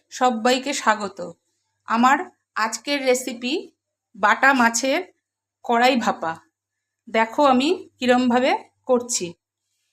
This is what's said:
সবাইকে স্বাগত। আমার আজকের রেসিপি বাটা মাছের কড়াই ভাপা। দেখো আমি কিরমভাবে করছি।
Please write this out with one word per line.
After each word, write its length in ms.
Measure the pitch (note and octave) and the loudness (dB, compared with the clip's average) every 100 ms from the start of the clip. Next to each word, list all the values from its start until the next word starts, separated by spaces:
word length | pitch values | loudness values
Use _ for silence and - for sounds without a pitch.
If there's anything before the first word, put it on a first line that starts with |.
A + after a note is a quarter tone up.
| _ | _
সবাইকে 600 | - B3+ A3+ A#3 C4 C4 | -2 0 0 0 0 -2
স্বাগত। 440 | C#4+ - G#3 G3+ F#3+ F3 - _ _ _ _ - | -2 0 -2 -4 -10 -14 -16 _ _ _ _ -4
আমার 300 | A3+ B3 D4 F#4 _ _ - | 0 2 2 -2 _ _ -8
আজকের 420 | A3 - - C#4+ C4 | -6 -6 -6 -4 0
রেসিপি 440 | B3 C4 A#3 B3 F4 - _ _ _ _ | -2 -2 -8 -6 -8 -8 _ _ _ _
বাটা 360 | G3+ G3+ A3+ C4+ | -2 0 4 4
মাছের 480 | C4+ A#3 A#3 C4+ D#4 F#4 _ _ _ _ _ | 4 2 2 -2 -2 -4 _ _ _ _ _
কড়াই 300 | - A#3 B3 C4+ | -4 2 2 2
ভাপা। 360 | G#3+ - E3 E3 _ _ _ _ _ _ - | 0 -4 -6 -10 _ _ _ _ _ _ -6
দেখো 340 | A3 - - C#4+ | -2 -2 2 4
আমি 220 | B3 C#4+ F#4 - _ | 4 2 -2 -6 _
কিরমভাবে 560 | B3 B3 B3+ B3 C4+ G#4 - _ - | 0 2 2 2 2 0 -4 _ -2
করছি। 400 | B3 A#3+ - F3 - _ _ _ _ _ | -2 -2 -8 -8 -12 _ _ _ _ _